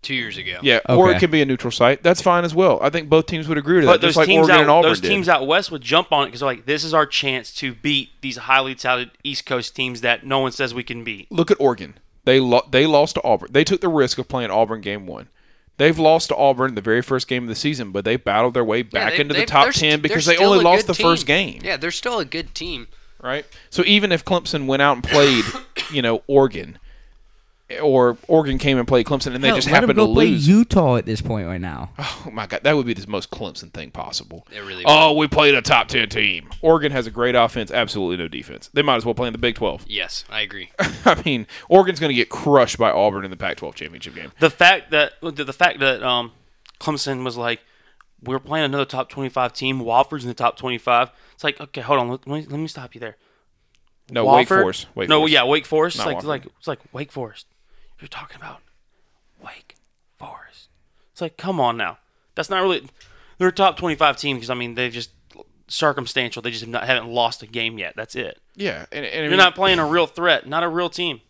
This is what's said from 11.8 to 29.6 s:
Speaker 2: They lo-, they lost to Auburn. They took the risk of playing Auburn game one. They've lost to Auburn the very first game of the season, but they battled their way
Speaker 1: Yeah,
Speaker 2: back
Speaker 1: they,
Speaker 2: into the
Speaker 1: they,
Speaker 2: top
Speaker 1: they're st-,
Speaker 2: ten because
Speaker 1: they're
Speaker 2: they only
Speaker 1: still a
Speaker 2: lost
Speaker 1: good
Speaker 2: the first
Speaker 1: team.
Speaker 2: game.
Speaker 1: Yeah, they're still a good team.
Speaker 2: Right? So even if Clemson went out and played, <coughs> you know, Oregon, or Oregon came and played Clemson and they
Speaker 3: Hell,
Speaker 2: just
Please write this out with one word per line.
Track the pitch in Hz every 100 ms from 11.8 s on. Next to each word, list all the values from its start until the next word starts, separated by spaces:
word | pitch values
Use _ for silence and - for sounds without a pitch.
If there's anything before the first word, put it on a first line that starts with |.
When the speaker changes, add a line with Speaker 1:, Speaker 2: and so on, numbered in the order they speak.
| 80 - _ _
Speaker 2:
They | - 131
lo-, | 127 120 -
they | 127 156
lost | 147 151 -
to | 139
Auburn. | 104 -
They | 135 156
took | 185
the | 190
risk | 156 127 -
of | 127
playing | 127 113
Auburn | 101 110 113
game | 98 101 95
one. | 69 - _ _ _ _ _
They've | 147 160
lost | 160 160 -
to | -
Auburn | 139 127 131 110
the |
very | 104 113
first | 120 131 -
game | 123
of | 120
the | 107
season, | 147 147 107
but | 95 101
they | 123
battled | - 104 123
their | 123 113
way | 110
Speaker 1:
Yeah, |
Speaker 2:
back | 113 - 107 175
Speaker 1:
they, |
Speaker 2:
into | 147
the | 160
Speaker 1:
they, | 226
Speaker 2:
top | 143
Speaker 1:
they're | 226
st-, | 277 156
Speaker 2:
ten | 151
because | 151 220 151
Speaker 1:
they're | 170
Speaker 2:
they | 196
only | 196
Speaker 1:
still | 170
a |
Speaker 2:
lost | 185 214
Speaker 1:
good | 175
Speaker 2:
the |
first | 170 165 -
Speaker 1:
team. | 156 185 -
Speaker 2:
game. | 180
Speaker 1:
Yeah, | 156
they're | 160
still | - 247 240
a | 147
good | 160 160 -
team. | 170 139 117 - - -
Speaker 2:
Right? | 127 139 143 - -
So | - 185
even | 208 202
if | 170
Clemson | - 180 - 160 135
went | 135
out | 143 127
and |
played, | 123 151 143 127 107 - -
<coughs> | - -
you | 151
know, | 120 117 -
Oregon, | 139 135 92 76 95 - - - _ _ _ _ _ _ -
or | 151 131 123 117 -
Oregon | 160 147 131
came | 143 135
and | 120
played | 127 117
Clemson | 139 143 127
and |
they | 135
Speaker 3:
Hell, |
Speaker 2:
just | -